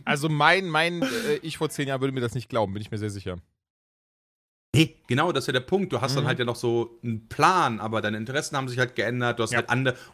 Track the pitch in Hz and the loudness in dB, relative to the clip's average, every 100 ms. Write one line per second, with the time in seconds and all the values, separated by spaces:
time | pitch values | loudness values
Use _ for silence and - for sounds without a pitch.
0 | - 147 156 151 151 180 185 156 165 175 | -2 0 2 4 6 4 2 0 0 0
1 | 262 - 220 151 160 - 156 - 139 135 | -2 -2 0 -2 -2 -4 -4 -2 -2 -2
2 | 135 131 120 123 - 123 104 98 104 110 | -2 -2 -2 -4 -4 0 0 -2 -6 -6
3 | 107 101 95 87 - _ _ _ _ _ | -6 -6 -8 -10 -12 _ _ _ _ _
4 | _ _ _ _ _ _ _ 143 160 - | _ _ _ _ _ _ _ 4 4 2
5 | - 127 170 139 - 127 - 190 190 123 | -2 2 2 2 0 -2 0 0 0 0
6 | 131 139 143 127 120 113 123 117 117 - | 0 0 0 0 -2 -2 0 0 -2 -6
7 | 120 113 - - 156 185 147 110 107 110 | -6 -6 -6 2 4 4 2 0 -2 -2
8 | 104 107 110 135 156 143 131 123 123 - | -2 -2 -4 -4 -4 -4 -4 -2 -2 0
9 | 107 123 120 117 110 120 120 120 131 127 | -2 0 0 0 0 0 0 0 0 -2
10 | - | -6